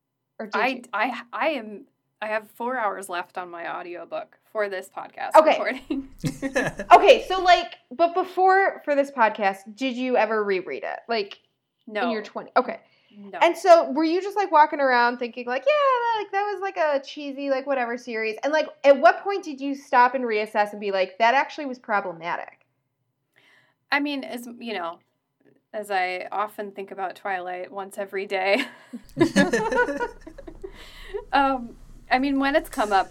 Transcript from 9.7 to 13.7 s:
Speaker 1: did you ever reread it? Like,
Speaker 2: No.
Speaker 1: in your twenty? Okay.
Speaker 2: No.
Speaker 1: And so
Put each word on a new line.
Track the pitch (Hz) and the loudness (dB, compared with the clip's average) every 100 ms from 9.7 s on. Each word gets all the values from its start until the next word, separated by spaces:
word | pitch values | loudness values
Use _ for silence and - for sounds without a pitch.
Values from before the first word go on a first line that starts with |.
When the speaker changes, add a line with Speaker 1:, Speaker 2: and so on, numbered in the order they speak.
Speaker 1:
did | 208 269 240 | -6 -6 -4
you | 254 247 | 0 0
ever | 214 220 | 2 0
reread | 202 185 175 131 | 0 -2 -4 -8
it? | 82 - - | -8 -10 -4
Like, | 226 202 - _ _ _ _ - | -4 -4 -12 _ _ _ _ -10
Speaker 2:
No. | 208 | -4
Speaker 1:
in | 214 | -2
your | 220 | -4
twenty? | 208 220 160 - | -8 -12 -2 0
Okay. | - - _ _ _ 208 | 0 -6 _ _ _ -20
Speaker 2:
No. | 202 185 | -14 0
Speaker 1:
And | 330 339 | 0 2
so | 381 | 6